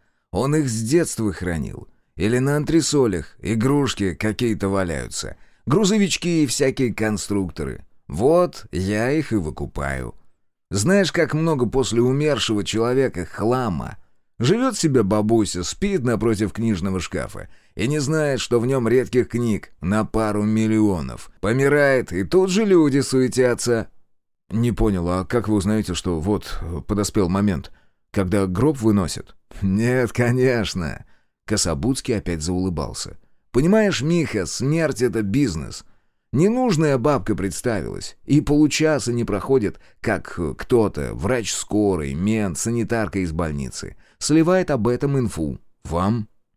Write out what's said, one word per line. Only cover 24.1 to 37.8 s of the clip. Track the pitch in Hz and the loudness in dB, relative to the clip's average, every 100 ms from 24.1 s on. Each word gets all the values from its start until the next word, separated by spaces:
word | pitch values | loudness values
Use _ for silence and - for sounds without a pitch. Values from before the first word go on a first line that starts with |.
| _ _ _ - | _ _ _ -6
Не | 107 120 | 0 0
понял, | 110 113 95 85 | 2 2 2 0
а | 92 | 0
как | 95 120 101 | 0 -2 2
вы | |
узнаете, | 104 92 110 101 | 2 2 0 -2
что | 87 92 82 | -4 -4 -2
вот | 90 101 - - 82 87 - | 0 -2 -2 -6 -6 -8 -4
подоспел | 104 101 110 87 | -2 0 0 2
момент, | 98 101 76 - - _ _ _ | 2 2 0 -6 -16 _ _ _
когда | 104 90 104 95 | -2 0 2 0
гроб | 90 147 139 | 2 0 2
выносят? | 110 101 82 - - - _ - | 2 2 2 -4 -12 -20 _ -6
Нет, | 98 98 120 127 120 | 0 0 2 2 0
конечно. | - 120 127 127 120 92 95 76 - - - _ _ - | 0 0 4 2 2 0 -4 -6 -8 -14 -20 _ _ -4
Кособудский | 104 90 76 110 135 - 104 | 0 0 0 -2 -2 -2 -2
опять | - 82 | -2 -4
заулыбался. | 78 92 95 82 69 - - - - _ _ | -2 -2 -2 -2 -6 -8 -12 -14 -20 _ _
Понимаешь, | 127 160 220 208 123 | 2 4 4 4 0
Миха, | 147 170 139 107 85 | 0 0 0 -2 -4
смерть — | - 131 165 156 98 | -4 -2 0 0 0
это | 123 113 | 0 0
бизнес. | 101 123 131 80 58 - - - _ _ _ | 0 0 0 -2 -8 -12 -18 -20 _ _ _
Ненужная | 131 196 247 254 156 156 135 | 2 2 4 2 2 2 2
бабка | 151 135 98 95 | 2 0 0 -2
представилась, | 95 - 123 104 | -4 -4 -4 -4